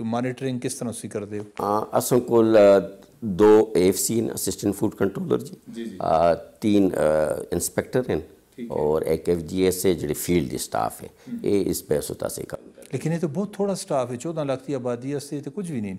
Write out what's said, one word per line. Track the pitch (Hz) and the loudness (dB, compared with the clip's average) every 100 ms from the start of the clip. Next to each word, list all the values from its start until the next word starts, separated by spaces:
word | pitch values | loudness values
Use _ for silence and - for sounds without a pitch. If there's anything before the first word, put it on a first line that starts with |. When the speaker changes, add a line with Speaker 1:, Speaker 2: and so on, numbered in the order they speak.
Speaker 1:
मॉनिटरिंग | 113 120 127 127 131 123 | -4 -4 -4 -4 -6 -4
किस | 127 - | -6 -6
तरह | 120 | -8
उसी | 110 110 | -8 -8
कर | 107 | -8
दे | 101 104 | -8 -10
हो? | 104 - | -10 -6
Speaker 2:
आ, | 101 104 | 0 0
असां | - 123 - 123 | 0 -2 2 2
कोल, | 123 117 113 110 | 4 4 6 8
अ, | 101 98 92 - - _ | 10 8 4 -12 -20 _
दो | 110 90 107 107 107 82 | -6 6 8 8 6 4
एएफसी | 92 95 - 113 | 4 2 0 0
हैं, | 120 | -2
असिस्टेंट | - 98 - 104 | -4 -6 -2 -2
फूड | 95 104 | 0 -4
कंट्रोलर | - 98 - - - | 0 -2 -2 -2 -2
जी। | - - - | -2 -16 -16
Speaker 1:
जी, | 113 | -12
जी। | 113 92 | -12 -6
Speaker 2:
आ, | 92 80 85 | 0 2 4
तीन, | 80 - - 107 101 92 | 2 -4 -4 2 4 4
अ, | - 76 78 76 - - | 2 2 2 0 -4 -4
इंस्पेक्टर | 85 - - - 127 127 | -4 -2 -4 -2 -2 -2
हैं | 80 - - _ - | -4 -4 -20 _ -16
Speaker 1:
ठीक | - | -8
है। | 78 | -2
Speaker 2:
और | 76 78 | 0 0
एक | - 80 90 | 0 -2 0
एफजीएस | 85 78 92 92 87 98 | -2 -2 0 0 2 0
है, | |
जेह्ड़े | 78 73 | 0 -2
फील्ड | 73 - 87 64 | -4 0 0 0
दे | 62 | -6
स्टाफ | - 55 55 - | -6 -4 -4 -6
है। | - _ 247 | -18 _ -14
Speaker 1:
हम्म। | 240 - | -6 -2
Speaker 2:
ये | 101 | 0
इस | - - | 0 -4
पैसों | - 73 - | -2 -4 -2
ता | - - | -8 -8
से | - | -8
कम। | - - - - - | -10 -12 -16 -20 -10
Speaker 1:
लेकिन | 127 156 | -6 -4
ये | 165 | -4
तो | 165 | -4
बहुत | 151 208 - | -4 -8 -4
थोड़ा | 202 | -4
स्टाफ | 185 - 143 120 | -4 -2 -2 -2
है, | 123 | -6
चौदह | 165 160 | -8 -6
लाख | 139 131 147 | -4 -6 -4
की | |
आबादी | 135 123 120 135 | -6 -4 -6 -6
आस्ते | 143 - 143 | -8 -8 -10
तो | 139 | -8
कुछ | 208 170 | -10 -8
भी | 127 | -6
नहीं। | 101 | -6